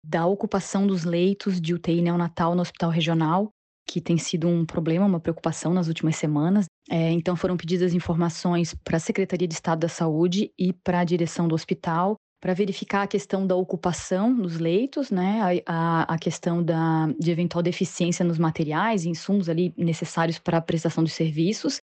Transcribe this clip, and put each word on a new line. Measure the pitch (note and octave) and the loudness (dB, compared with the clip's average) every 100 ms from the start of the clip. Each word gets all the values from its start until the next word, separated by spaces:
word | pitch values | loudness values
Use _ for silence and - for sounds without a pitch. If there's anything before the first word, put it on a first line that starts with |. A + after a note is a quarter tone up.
da | D#3 E3 E3+ | -4 0 0
ocupação | G3 A3 G3 - G3 G3+ | 0 0 -2 -2 0 2
dos | F#3+ | 0
leitos | E3 E3+ F#3 G3+ G#3 F3+ | 0 2 2 0 -2 -2
de | D#3+ E3+ | 0 -2
U | |
T | E3+ | 0
I | E3+ | 2
neonatal | E3+ F3 E3+ - E3+ F3+ | 2 2 0 0 0 2
no | |
Hospital | F3 - E3+ | -2 -2 0
Regional, | E3 D#3 E3 D#3 F3+ G#3+ - _ _ - | 0 2 2 2 2 0 -6 _ _ -10
que | F3 | -6
tem | E3 E3 | 0 0
sido | - F3 E3+ | 0 -2 0
um | E3+ E3 | 0 0
problema, | - D#3+ E3 G3+ | -2 0 2 2
uma | E3+ | 2
preocupação | E3 E3 D#3+ D#3 D#3 F3+ | -2 -4 -4 -4 -2 0
nas | E3 | 0
últimas | D#3+ D#3+ D#3 | 0 -2 0
semanas. | D#3 D3 D#3+ G3+ F#3 _ - | 0 0 2 2 0 _ -6
É, | E3+ E3 | -2 0
então, | E3+ E3 F3 | 0 0 0
foram | F#3 F3+ | 0 -2
pedidas | D#3+ F3+ F3+ | -2 0 2
informações | F3 - E3 E3+ E3 F3+ F3 E3 - | 0 0 0 0 0 0 0 0 -4
pra | - E3 | -2 -2
Secretaria | - - F#3+ F3+ F3 | 0 -2 -2 -2 -2
de | |
Estado | D#3+ - E3 | -2 -2 0
da | E3 | -2
Saúde | - E3 D#3 F3+ F#3 G#3+ - | 0 0 2 2 2 -2 -2
e | F3+ | -2
pra | - - F3 | -2 0 0
direção | F3 F3 E3 - E3+ | 2 2 0 0 0
do | |
hospital, | D#3+ - F#3 - E3 F#3 G#3+ _ _ | 0 -2 -4 -2 0 0 -2 _ _
pra | F3 F#3 | -2 0
verificar | G#3 F#3+ G3 G3+ | 0 -4 -4 -2
a | G3+ | 0
questão | G3+ - F#3+ F#3+ | -2 -2 0 2
da | F3+ | 2
ocupação | F#3 F#3 F3+ D#3+ - F#3 A3 B3+ | 0 -2 -2 -2 -2 0 2 2
dos | F3+ E3 | 0 -2
leitos, | E3 F#3 C4+ - C4 | 0 2 0 -2 -2
né, | F#3+ F#3 A3 F#3+ F3+ - | 0 0 2 2 0 -2
a, | E3 E3 E3 | 0 2 2
a, | - D#3+ | 2 -2
a | |
questão | - - F3+ E3+ | -2 -4 -2 0
da, | E3 E3 E3 D#3+ D#3 - | 0 2 2 2 0 0
de | E3 | 0
eventual | E3 F3 E3+ | 0 0 0
deficiência | F3 F3 F3+ - F3 E3+ F3+ | -2 0 -2 0 0 2 0
nos | E3 | 2
materiais, | D#3+ D#3 D3+ D3+ G#3+ G#3+ E3+ | 0 0 -2 0 0 0 -2
insumos | E3 - G3+ E3+ | -4 0 0 2
ali | E3 F3+ - | 0 0 0
necessários | E3+ D#3+ D#3+ - E3 E3 | -2 0 -4 -2 -2 -2
pra | - E3 | 0 0
prestação | E3 E3 E3 D#3 | 0 0 0 0
dos | D#3+ | 0
serviços | - D#3+ D3+ E3 A3 D4 - | 0 -2 0 0 0 -4 -6